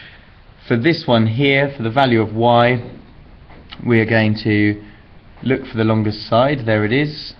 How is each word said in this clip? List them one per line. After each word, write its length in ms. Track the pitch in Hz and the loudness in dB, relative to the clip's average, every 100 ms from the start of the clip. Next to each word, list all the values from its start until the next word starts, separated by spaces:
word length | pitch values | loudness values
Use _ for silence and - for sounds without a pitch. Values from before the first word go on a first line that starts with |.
| - - - - - - - | -20 -20 -20 -20 -20 -12 -4
for 80 | 120 | 0
this 280 | 156 160 - | 0 0 0
one 200 | 117 110 | 2 2
here, 460 | 117 139 139 139 | 0 0 2 0
for 80 | - | -4
the 80 | 113 | -4
value 300 | 127 131 113 | 0 2 2
of 140 | 104 | 0
Y, 640 | 110 120 120 120 123 - - - - - - - - - - 117 | 0 2 4 4 0 -6 -18 -20 -20 -20 -20 -20 -20 -20 -8 0
we 140 | 113 | 2
are 40 | |
going 320 | 107 113 110 107 | 2 2 2 0
to 400 | 110 104 104 104 - - - - - - | 0 2 0 -2 -10 -20 -20 -20 -20 -8
look 220 | 120 131 | -4 -4
for 140 | - 113 | -4 -2
the 60 | |
longest 440 | 110 110 104 104 - | 0 0 -2 -4 -2
side. 380 | 113 139 139 113 | 2 2 0 -2
There 180 | 107 | 0
it 80 | 104 | 0
is. 400 | 135 151 151 - | -2 -2 -8 -18